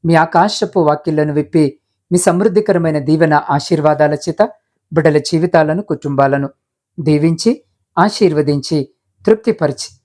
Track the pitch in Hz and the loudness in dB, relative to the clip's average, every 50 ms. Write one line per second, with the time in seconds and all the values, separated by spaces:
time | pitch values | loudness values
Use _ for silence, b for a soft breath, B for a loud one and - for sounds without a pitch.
0 | _ 165 165 160 160 160 - 170 180 208 - - 220 208 - 196 165 151 151 151 | _ 2 2 2 2 2 2 2 2 2 0 -4 -6 -4 -2 0 2 2 0 0
1 | - - 160 156 151 151 147 147 147 - - 165 151 139 - _ _ _ _ _ | -2 -4 -2 -2 -2 0 -2 -4 -4 0 0 0 0 0 -2 _ _ _ _ _
2 | _ _ 175 175 - 190 170 175 202 233 175 208 214 - - 175 165 165 151 151 | _ _ -2 0 2 2 0 2 0 2 2 0 0 0 0 0 0 -2 -2 -2
3 | 139 127 156 156 165 156 151 147 - - 143 143 - - 185 160 147 151 151 147 | 0 0 0 2 2 2 2 0 0 0 -4 -4 -2 -2 -4 0 0 0 2 2
4 | 151 147 147 147 - - 143 - 208 247 - _ _ _ _ _ _ _ - 165 | 0 0 0 -4 -6 -8 -2 -2 -2 -2 -2 _ _ _ _ _ _ _ -4 0
5 | 147 160 147 175 151 - - 165 165 170 - 165 156 151 156 180 208 - 165 143 | 2 2 2 2 -2 0 -2 -2 -2 2 2 2 2 2 -2 -4 -4 -6 -8 -6
6 | - 143 139 135 139 139 143 139 139 139 _ _ _ _ _ _ _ _ _ - | -6 -6 0 0 0 0 0 -2 -4 -6 _ _ _ _ _ _ _ _ _ -6
7 | 143 147 151 147 147 165 165 160 - 226 254 - _ _ _ _ _ _ _ - | -2 0 0 2 2 0 -2 0 0 -2 -2 -2 _ _ _ _ _ _ _ 0
8 | 175 208 208 - 214 180 170 151 147 139 147 143 131 - 165 151 135 - _ _ | 0 0 0 0 0 0 2 0 -2 0 -2 -4 -4 -4 -4 -4 -4 -4 _ _
9 | _ _ _ _ _ - 220 214 - 240 220 220 170 147 131 - - - - _ | _ _ _ _ _ 0 0 0 0 -4 -4 -2 -2 -4 -4 -6 -12 -16 -18 _
10 | _ | _